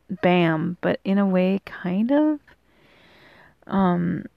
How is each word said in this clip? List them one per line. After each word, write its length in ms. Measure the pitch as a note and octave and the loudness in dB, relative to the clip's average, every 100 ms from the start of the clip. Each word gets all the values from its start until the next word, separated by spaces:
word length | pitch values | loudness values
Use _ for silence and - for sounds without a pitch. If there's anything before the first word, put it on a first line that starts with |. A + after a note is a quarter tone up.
| - F#3 | -12 -2
bam, 560 | F3+ F3+ E3 D#3+ E3+ F3 | 2 4 2 0 -4 -4
but 200 | F3+ - | -4 -2
in 140 | F#3+ G3 | -2 0
a 80 | G3 | 2
way, 340 | F#3 F#3 G3 | 2 0 -2
kind 480 | - - F3+ F#3 A#3 | -6 -10 -4 -2 0
of. 280 | C#4+ D4+ D4 - _ _ _ _ _ _ - - - - _ - | 2 2 -2 -8 _ _ _ _ _ _ -20 -20 -20 -20 _ -4
Um, 600 | G3 F#3 F3 E3+ F3 - | 0 2 2 -2 -4 -8